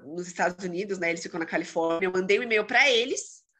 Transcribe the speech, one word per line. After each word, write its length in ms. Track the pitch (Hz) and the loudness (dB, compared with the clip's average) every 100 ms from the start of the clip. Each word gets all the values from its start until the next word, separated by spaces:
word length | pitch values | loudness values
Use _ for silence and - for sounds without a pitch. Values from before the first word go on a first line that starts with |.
nos 240 | 127 170 180 | -8 -10 -10
Estados 380 | - 175 180 | -2 -2 0
Unidos, 340 | 185 175 202 190 | -6 -6 -4 -2
né? 120 | 170 | -2
Eles 120 | 170 | -2
ficam 160 | 190 175 | -4 -6
na 80 | 160 | -2
Califórnia. 600 | 175 165 175 165 165 185 | -2 -2 -2 0 0 0
Eu 60 | |
mandei 280 | 185 185 208 | 0 2 2
um 20 | |
e-mail 220 | 240 220 | 4 0
pra 260 | 208 240 277 | 2 4 4
eles, 520 | 233 247 370 - - _ _ | 4 2 -4 -8 -18 _ _